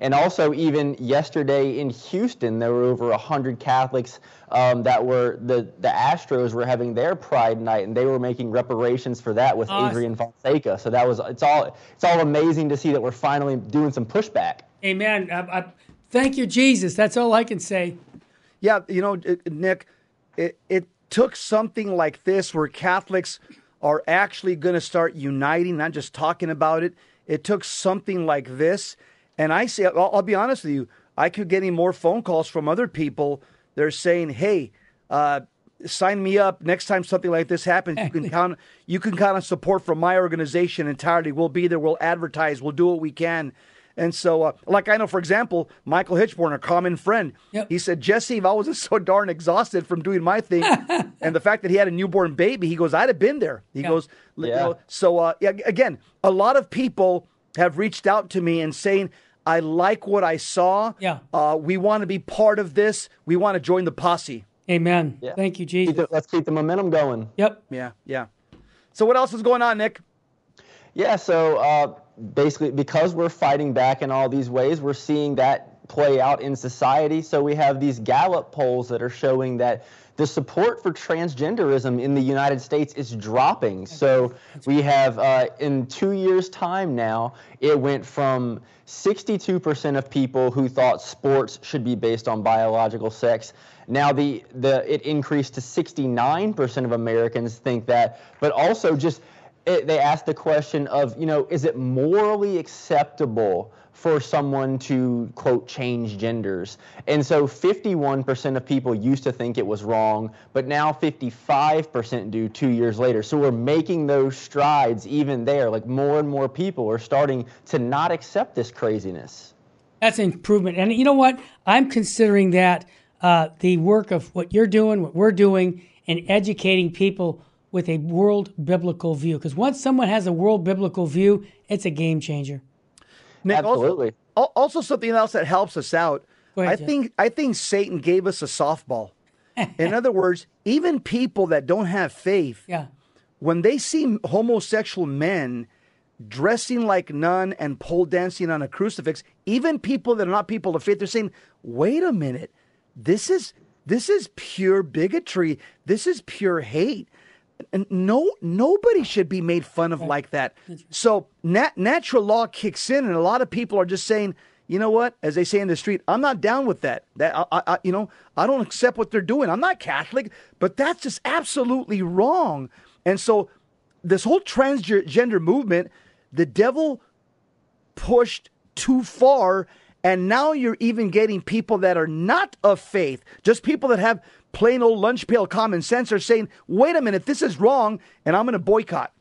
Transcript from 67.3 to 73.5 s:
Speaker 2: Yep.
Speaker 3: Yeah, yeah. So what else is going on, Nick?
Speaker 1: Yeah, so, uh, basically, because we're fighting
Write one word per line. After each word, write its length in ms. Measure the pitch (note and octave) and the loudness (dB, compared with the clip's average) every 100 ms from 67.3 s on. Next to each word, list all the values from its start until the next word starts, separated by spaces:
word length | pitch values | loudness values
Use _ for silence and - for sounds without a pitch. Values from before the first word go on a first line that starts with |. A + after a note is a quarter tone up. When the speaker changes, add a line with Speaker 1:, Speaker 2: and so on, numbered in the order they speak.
| - | 0
Speaker 2:
Yep. 260 | G#3 G#3 _ | 0 -2 _
Speaker 3:
Yeah, 200 | B2+ B2 - - | -12 -12 -14 -10
yeah. 200 | C3 A2+ _ _ - _ _ _ | -10 -10 _ _ -20 _ _ _
So 140 | - A3 | 0 4
what 100 | B3+ | 4
else 160 | B3+ | 2
is 100 | A3+ | 0
going 200 | A3+ B3 | 2 2
on, 160 | A#3+ G#3+ | 2 0
Nick? 220 | G#3+ - _ _ _ _ _ _ _ - _ | -2 -4 _ _ _ _ _ _ _ -20 _
Speaker 1:
Yeah, 220 | - G#3 G3+ | -2 0 0
so, 400 | - E3 D#3+ C#3 | 2 2 4 2
uh, 360 | C#3 D3 C#3+ - _ - G#2+ | 2 2 0 -4 _ -18 -6
basically, 360 | C#3 D3 C#3 D3+ | 0 0 0 -2
because 440 | C#3 C#3 D#3+ F3 | -2 0 0 0
we're 140 | E3 E3+ | 0 -4
fighting 440 | - D3 | 0 0